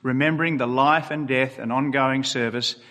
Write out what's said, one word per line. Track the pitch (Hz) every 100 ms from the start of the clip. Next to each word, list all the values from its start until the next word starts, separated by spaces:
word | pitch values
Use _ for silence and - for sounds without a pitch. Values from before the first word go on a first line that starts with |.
remembering | 131 127 151 160 165 147
the | 123
life | 127 139 160 -
and | 151 139
death | 131 131 -
and | 113
ongoing | 127 143 139 131 131
service | 135 131 117 117 120 - -